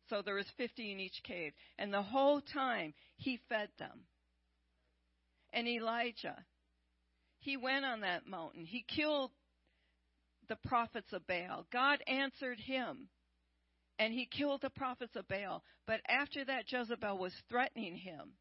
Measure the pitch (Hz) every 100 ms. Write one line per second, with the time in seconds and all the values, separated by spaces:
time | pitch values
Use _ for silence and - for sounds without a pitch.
0 | - 214 202 196 196 - 240 - 220 196
1 | 190 - - 175 156 - - - 202 202
2 | 196 262 277 294 285 294 262 220 160 151
3 | - - - 240 _ 226 208 - 147 -
4 | - _ _ _ _ _ _ _ _ _
5 | _ _ _ _ _ 226 233 240 226 233
6 | 240 226 160 131 180 _ _ _ _ _
7 | _ _ _ _ - 277 247 269 269 226
8 | 196 175 - 185 160 - 165 226 - -
9 | 302 294 262 _ _ _ _ _ _ _
10 | _ _ _ _ - 220 - 247 233 233
11 | - 190 - 180 180 165 170 247 269 285
12 | - 262 277 - 262 233 214 262 226 139
13 | - _ _ _ _ _ _ _ _ _
14 | 220 233 247 - 285 277 269 - 269 254
15 | 240 233 190 196 202 175 - - - 220
16 | - 247 285 294 262 262 214 247 233 233
17 | 214 196 185 - - 240 254 - 190 170
18 | 185 165 - -